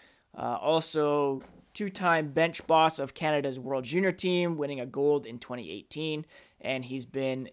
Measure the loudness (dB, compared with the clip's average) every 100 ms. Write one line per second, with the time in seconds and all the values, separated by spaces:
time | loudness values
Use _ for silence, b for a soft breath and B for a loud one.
0 | b b b -8 -4 -2 2 2 2 0
1 | 2 2 2 -2 -8 -20 _ -8 -6 0
2 | 2 4 2 2 2 0 4 6 6 4
3 | -6 -2 0 0 0 -4 -4 -4 0 2
4 | 2 2 0 2 2 0 -4 -4 -6 0
5 | 2 2 0 -12 -10 -10 -8 -10 -10 -6
6 | -4 -4 -8 b b b -6 -6 -4 -8
7 | -6 -4 -2 -2 -6